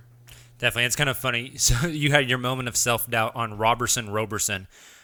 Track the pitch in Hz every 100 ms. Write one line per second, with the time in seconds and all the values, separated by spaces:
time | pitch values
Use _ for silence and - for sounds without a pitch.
0 | - - - - - - 123 110 120 -
1 | 143 127 131 117 127 - - 120 170 156
2 | 143 147 131 127 123 131 123 - 123 117
3 | - 117 113 127 113 104 110 120 120 -
4 | 110 104 110 104 - 98 95 - - -